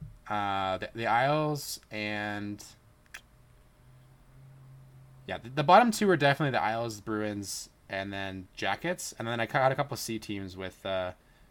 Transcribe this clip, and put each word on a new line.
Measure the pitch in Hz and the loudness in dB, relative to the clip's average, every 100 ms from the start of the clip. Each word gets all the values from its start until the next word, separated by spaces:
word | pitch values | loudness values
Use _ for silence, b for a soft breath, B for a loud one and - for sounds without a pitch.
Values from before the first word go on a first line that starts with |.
| - - - | -18 -16 -4
Uh, | 104 101 98 95 92 | -2 0 0 0 -2
the, | - | -6
the | 117 113 | -4 2
Isles | 117 135 151 151 143 - - - | 2 4 2 0 -4 -8 -12 -10
and, | 107 104 104 104 104 104 104 - - - - - - - - - - - - - - - - - - - - - - - - - - - | -6 -4 -4 -4 -4 -6 -10 -14 -20 -20 -20 -20 -20 -20 -20 -20 -20 -20 -20 -20 -20 -20 -20 -20 -20 -20 -20 -20 -20 -20 -20 -20 -18 -10
yeah, | 90 | -10
the, | 117 | -6
the | 143 | -2
bottom | 147 196 240 | 8 10 8
two | - 202 | 4 4
were | 160 | 6
definitely | 143 143 147 | 4 4 2
the | 117 | 2
Isles, | 101 113 117 104 | 0 0 -4 -6
the | |
Bruins, | 107 107 107 101 98 - - _ - | -4 -2 -2 -4 -8 -10 -12 _ -8
and | 98 98 | -6 -4
then | 98 95 95 90 - | -6 -6 -8 -12 -4
Jackets. | 98 101 170 180 - - | -2 -2 -4 -4 -8 -6
And | 117 | -4
then | 120 | -2
I | 113 | 0
got | 143 131 | 4 4
a | 135 | 2
couple | 139 117 | -2 -4
of | |
C | - 110 | -6 -6
teams | - 101 95 92 | -6 -8 -8 -8
with, | 92 - 98 | -10 -8 -4
uh, | 95 90 - _ _ - | -2 -4 -8 _ _ -20